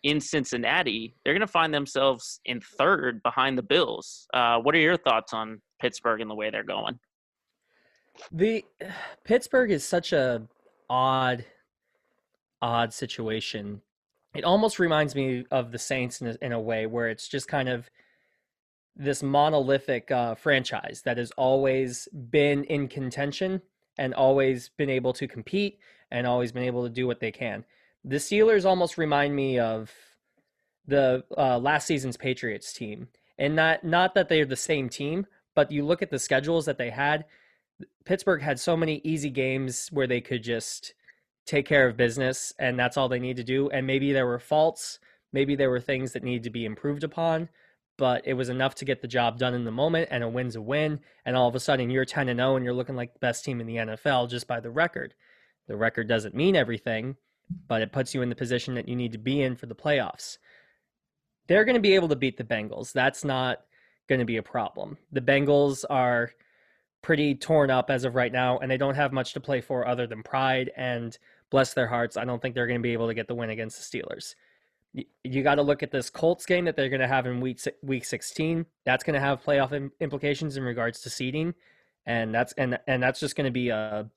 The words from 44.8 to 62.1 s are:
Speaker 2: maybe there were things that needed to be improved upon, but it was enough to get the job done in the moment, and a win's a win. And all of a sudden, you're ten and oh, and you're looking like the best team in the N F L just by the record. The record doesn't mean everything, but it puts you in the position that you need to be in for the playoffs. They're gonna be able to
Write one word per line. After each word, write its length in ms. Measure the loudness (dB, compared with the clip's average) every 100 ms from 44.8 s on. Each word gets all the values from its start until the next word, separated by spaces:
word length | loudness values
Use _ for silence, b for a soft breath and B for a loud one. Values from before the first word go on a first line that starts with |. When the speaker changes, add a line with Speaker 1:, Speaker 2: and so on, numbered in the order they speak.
| -12 -14 b b b
Speaker 2:
maybe 220 | -2 0
there 160 | 2 2
were 100 | 2
things 320 | -2 -4 -2
that 120 | -6
needed 180 | -4 -4
to 60 | -4
be 140 | -6
improved 400 | -6 -4 -4 -4
upon, 440 | -6 -2 0 0 -4 b b b _ _
but 280 | 2 2 -2
it 80 |
was 140 | -4 -2
enough 260 | 0 -2 -2
to 80 |
get 160 | -4 -4
the 80 | -2
job 300 | 0 0 2
done 160 | -2
in 100 | 0
the 60 | -4
moment, 380 | 0 2 2 0
and 140 | -2
a 40 | -2
win's 280 | -2 -4 -6
a 40 |
win. 380 | -4 0 0 -2 b b
And 120 | -2 2
all 120 | 2
of 60 |
a 60 | 2
sudden, 280 | 0 2 2
you're 160 | 0
ten 240 | 0 -2 -2
and 120 | 0
oh, 160 | 2 2
and 80 |
you're 100 | 0
looking 220 | -4 -4 -6
like 160 | -8
the 80 | _
best 240 | -2 -2
team 160 | -4 -6
in 80 | -6
the 100 | -4
N 120 | -4
F 160 | -2 0
L 200 | 0 0
just 220 | -4 -6
by 100 | -8
the 120 | -6
record. 440 | 0 0 0 -12 _ b b b b _
The 80 | 0
record 320 | 0 0 0
doesn't 260 | 0 0
mean 220 | 0 4 4
everything, 600 | 2 -2 -4 -4 -6 -10 _ _ _ -14 -2
but 160 | -2
it 100 | 0
puts 220 | -2 -4
you 80 | -2
in 60 | -4
the 80 | -4
position 380 | -2 -2 -2
that 140 | -6 -4
you 60 |
need 180 | -4 -4
to 60 | -4
be 240 | -2 0
in 140 | 0 -2
for 100 | -10
the 80 |
playoffs. 640 | -8 0 0 0 -6 -14 -16 b b b b b _ _ _ _ _ _
They're 160 | 4
gonna 160 | 6 6
be 160 | 6 6
able 120 |
to 80 | 6